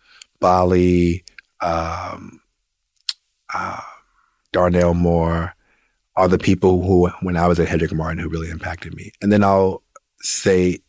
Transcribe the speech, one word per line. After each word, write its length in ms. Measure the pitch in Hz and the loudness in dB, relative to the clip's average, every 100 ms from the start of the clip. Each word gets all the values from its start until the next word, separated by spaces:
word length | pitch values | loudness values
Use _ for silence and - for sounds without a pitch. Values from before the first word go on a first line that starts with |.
| _ - - - | _ -20 -20 -2
Bali, 840 | 92 92 90 90 90 90 87 87 - - - - | 2 4 4 2 4 2 2 -2 -8 -20 -20 -8
um, 800 | 87 82 82 87 87 - - - _ _ _ _ _ _ - - _ _ - 95 | -6 -4 -6 -8 -12 -14 -18 -20 _ _ _ _ _ _ -14 -14 _ _ -12 -10
uh, 260 | 92 - - - _ _ _ _ _ | -8 -10 -14 -20 _ _ _ _ _
Darnell 420 | 90 90 87 87 | 0 2 2 2
Moore 600 | 85 87 85 82 82 85 - _ _ _ _ _ - | 2 2 2 0 -2 -6 -12 _ _ _ _ _ 0
are 120 | 92 | 2
the 100 | 90 | 2
people 460 | - 92 95 90 | 2 2 2 2
who, 260 | 90 90 87 - | 2 2 2 -2
when 120 | 92 87 | -4 0
I 100 | 87 | 2
was 120 | 85 | 2
at 80 | 82 | 0
Hedrick 240 | 85 82 | -2 -2
Martin, 280 | 80 80 82 | -4 -6 -6
who 100 | 78 | -8
really 220 | 82 80 | -8 -10
impacted 420 | 80 87 87 82 | -10 -10 -10 -12
me. 180 | 82 101 - | -16 -18 -6
And 120 | 101 | 0
then 100 | 104 | 2
I'll 380 | 101 98 95 85 _ - _ _ | 4 4 2 -2 _ -20 _ _
say 560 | - - 101 92 90 - | -10 -4 2 2 2 0